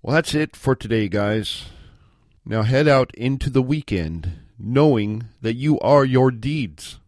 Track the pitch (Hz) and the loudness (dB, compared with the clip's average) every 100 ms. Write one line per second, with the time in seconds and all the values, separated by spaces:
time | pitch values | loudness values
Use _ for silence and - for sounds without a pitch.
0 | - 151 160 151 151 - - 131 107 113 | 0 0 0 -2 -4 -4 -2 -2 0 -2
1 | 104 101 101 110 101 - - - - _ | 0 -2 0 -2 -4 -10 -16 -20 -20 _
2 | _ _ _ _ - 110 110 127 151 135 | _ _ _ _ -6 -2 2 2 4 4
3 | 127 - 123 135 139 131 127 151 - 98 | 2 -2 -4 -2 0 0 0 -4 -2 -4
4 | 80 85 92 87 - - 104 127 151 120 | -4 -6 -8 -10 -18 -14 -2 2 4 4
5 | 104 107 117 _ 110 120 143 151 110 143 | 0 -6 -10 _ -6 -4 0 0 4 4
6 | 135 127 131 117 123 151 107 73 - - | 4 4 2 0 -6 -4 -6 -10 -20 -20